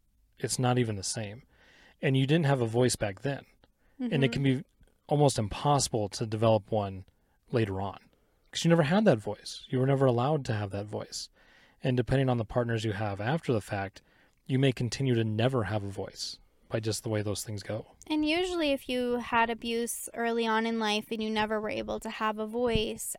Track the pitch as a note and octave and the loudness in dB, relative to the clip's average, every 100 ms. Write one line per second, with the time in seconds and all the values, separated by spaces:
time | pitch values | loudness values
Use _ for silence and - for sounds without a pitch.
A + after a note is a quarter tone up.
0 | _ _ _ - A#2+ - B2 B2 A#2 G2+ | _ _ _ -8 -4 0 2 2 2 -2
1 | - A#2 G#2 A2 - _ _ - - _ | -6 -6 -8 -12 -20 _ _ -20 -20 _
2 | D#3+ C3+ C3+ D#3+ C#3+ C#3 A2+ A#2 B2 - | 0 2 4 2 4 2 2 2 2 2
3 | G#2 F#2+ C#3+ C3+ - _ _ _ _ - | -4 -4 -6 -6 -10 _ _ _ _ -8
4 | B3 C#3+ C#3 F3+ C#3 C3 - _ _ _ | -2 2 2 2 2 2 -2 _ _ _
5 | - D3 D3 - G#2 - D3 C#3+ - A2+ | -2 4 4 2 -4 -2 2 2 2 -2
6 | G2+ - A2+ G#2+ A2+ A2 - A2 G2 F#2+ | -2 -4 -4 2 6 6 2 -2 -2 -8
7 | - _ _ _ _ B2 G#2+ F#2+ G2 - | -16 _ _ _ _ 0 0 -2 -6 -8
8 | _ _ _ _ _ - E3 E3+ C#3+ F#3+ | _ _ _ _ _ 0 4 6 6 4
9 | G#3+ A#2+ G#2 G2+ - - - B2+ C3 C3+ | 4 4 0 -10 -12 -14 -4 0 2 4
10 | C3+ A#2+ C3 D#3 B2+ G#2+ G#2 G2+ G#2 G#2+ | 4 4 2 0 -2 -4 -4 -6 -8 -8
11 | - - - _ _ _ _ _ C#3 B2+ | -8 -12 -14 _ _ _ _ _ 0 0
12 | A#2+ C3+ C3 A#2+ A2 B2 A#2 A2+ A2 G2+ | 2 2 2 0 0 -2 0 0 -2 -2
13 | G#2+ G2 G#2+ E3 - A2+ - G2+ F#2+ - | -4 -4 -2 -2 0 0 -2 -6 -6 -10
14 | _ _ _ _ - C3 C#3 A#2+ A#2+ - | _ _ _ _ -2 2 2 2 -2 -2
15 | C3+ A#2 A2 G#2+ A#2+ C3+ F#2+ G#2+ G2+ G2 | 2 2 2 2 2 2 0 -2 -4 -8
16 | - - - - _ _ - A#2 A2 G2+ | -10 -10 -12 -12 _ _ -8 -4 -4 -4
17 | A#2 G#2+ G#2 G2 - G#2 - G#2+ - - | -2 -2 -2 -4 -6 -10 -8 -10 -10 -14
18 | - D#4 D4+ E4 F#4 F4 D4+ C#4 - B3 | -4 0 0 0 0 0 0 0 -2 -4
19 | B3 A#3+ A#3 A#3 A#3 A3+ A#3 A#3 A#3 - | -2 -4 0 2 2 -2 -4 -4 -4 -6
20 | - A#3 A#3 A#3 A3+ A3 A3+ A3+ G#3+ G#3 | -8 -4 -2 0 2 2 0 0 0 -2
21 | G#3+ A3+ G#3+ A3 G#3+ G#3+ G#3+ G#3+ A3 G#3+ | -2 -6 -2 -2 -2 -2 -4 -4 -6 -6
22 | A3 - A3 G#3+ G#3+ A#3 B3 A3 G#3+ A3+ | -8 -4 -4 -2 -4 -2 0 0 -2 -6
23 | - | -10